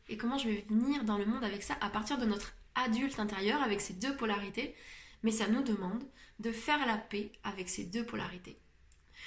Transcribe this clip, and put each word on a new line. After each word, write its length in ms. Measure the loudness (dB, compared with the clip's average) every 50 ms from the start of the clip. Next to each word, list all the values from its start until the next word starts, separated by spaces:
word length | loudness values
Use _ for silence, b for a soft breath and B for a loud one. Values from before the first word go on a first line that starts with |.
| -12 -10
Et 80 | -6 -2
comment 200 | 0 0 0 2
je 120 | 2 0
vais 160 | 0 0 0 2
venir 340 | 4 4 4 4 4 2 2
dans 140 | 2 2 2
le 80 | 2
monde 180 | 2 2 0 0
avec 200 | -2 -2 -2 -4
ça 140 | -4 -2 -2
à 80 | -2 -2
partir 280 | -2 -2 -2 -2 0 0
de 80 | 2
notre 280 | 2 0 0 -2 -8 -12 -14 -14 -6 -2
adulte 440 | 0 2 2 2 2 2 2 0 0
intérieur, 420 | -2 0 0 2 2 4 4 4
avec 200 | 4 2 2 2
ces 120 | 0 -2 -4
deux 220 | -2 -2 -2 -2
polarités. 600 | 0 0 0 0 0 -2 -4 -4 -4 -4 -4 B B B B B B B B B B B
Mais 80 | 2
ça 160 | 4 4 4 4
nous 160 | 4 4 4
demande 400 | 2 2 0 0 0 -2 -4 -4 -6 B B B B B B
de 120 | -4 -4
faire 340 | -4 -2 0 2 2 2 4
la 120 | 2 2 0
paix 340 | -2 -4 -4 -4 -4 -4 -8 -8 -6
avec 260 | -6 -4 -4 -4 -4
ces 160 | -4 -4 -4
deux 200 | -4 -2 -4 -2
polarités. 540 | -2 -4 -4 -4 -6 -6 -10 -12 -16 -18 -18 -20 -20 -20 -20 -20 -20 -20 -20 -20 -20 B B B